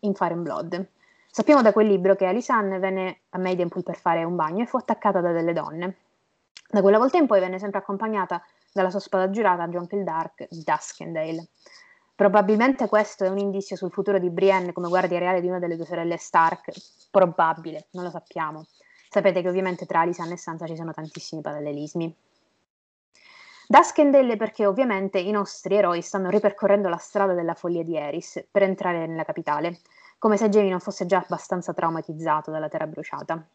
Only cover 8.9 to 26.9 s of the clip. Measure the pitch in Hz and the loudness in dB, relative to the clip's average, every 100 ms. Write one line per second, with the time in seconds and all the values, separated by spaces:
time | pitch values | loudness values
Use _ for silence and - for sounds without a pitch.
8.9 | 190 - 190 185 202 208 175 175 175 175 | -2 -2 0 0 2 2 2 -2 -6 -6
9.9 | 202 180 160 160 _ - 170 156 151 - | -6 -4 -4 -6 _ -18 -10 -4 -4 -4
10.9 | - 170 165 160 165 170 _ _ - _ | -14 -10 -6 -6 -8 -10 _ _ -20 _
11.9 | _ _ - 202 208 196 214 247 262 220 | _ _ 2 4 6 4 4 4 2 2
12.9 | 214 208 - 185 196 202 196 196 185 180 | 2 0 -2 -2 -2 -4 -4 -8 -8 -8
13.9 | - 196 196 180 170 190 185 180 175 175 | -4 0 0 0 2 2 2 -2 -6 -2
14.9 | 185 180 175 175 185 180 180 175 170 165 | -2 0 -2 0 0 0 -4 -4 -6 -6
15.9 | 170 170 170 - 170 165 170 - - - | -6 -4 -6 0 2 4 0 -10 -18 -20
16.9 | _ _ 202 185 165 165 160 160 156 - | _ _ 4 4 4 0 0 -8 -14 -14
17.9 | 180 180 175 _ - 156 156 165 _ _ | -12 -10 -12 _ -8 -8 -8 -18 _ _
18.9 | _ _ 208 196 185 180 185 190 180 175 | _ _ 2 2 2 0 0 -2 -4 -2
19.9 | 170 170 175 170 175 - 165 165 160 165 | 0 0 0 -6 -8 -10 -10 -10 -10 -10
20.9 | 160 160 - - 160 151 147 147 143 151 | -10 -12 -14 -12 -10 -8 -6 -6 -8 -6
21.9 | 170 165 160 _ _ _ _ _ _ _ | -6 -6 -8 _ _ _ _ _ _ _
22.9 | _ _ _ _ - - - _ 285 - | _ _ _ _ -20 -20 -20 _ 8 8
23.9 | - 294 269 254 220 220 - 208 196 254 | 4 6 6 4 2 -2 0 0 2 0
24.9 | 196 190 196 180 208 196 - 180 196 190 | 0 0 -2 0 -2 -2 -6 0 2 2
25.9 | 175 175 202 185 185 202 202 196 202 196 | 0 -4 -4 0 2 0 0 2 2 2